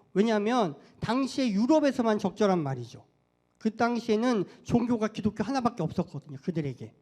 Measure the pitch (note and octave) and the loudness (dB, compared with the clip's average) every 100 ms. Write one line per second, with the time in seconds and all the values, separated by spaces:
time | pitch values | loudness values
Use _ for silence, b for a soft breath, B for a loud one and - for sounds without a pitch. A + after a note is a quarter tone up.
0 | _ F3+ A3+ G#3+ G#3 B3+ F#3 C#3 B B | _ 0 2 2 2 2 0 -4 B B
1 | - B3 C4 - B3+ G3 B3 D#4 C#4+ B3+ | -4 -2 -2 -2 0 2 4 4 4 2
2 | A3+ G#3+ G3 - G#3 F3+ C#3 C3 A#2 G#2+ | 0 2 0 2 2 2 0 -6 -10 -16
3 | _ _ _ _ _ _ A3 G#3+ A#3+ A#3+ | _ _ _ _ _ _ -4 0 0 0
4 | A#3 G#3+ B3 A3+ E3+ B - A#3+ A#3 A#3+ | 0 0 2 0 -2 B -2 0 0 -2
5 | G#3+ - G#3+ - G#3+ C4+ A#3 A#3 D#3 - | -2 -4 -6 -4 -4 -2 -2 -2 -6 -4
6 | E3+ C#3+ - C3+ - E3 C#3+ A#2 G#2+ _ | -8 -8 -14 -12 -6 -6 -6 -8 -16 _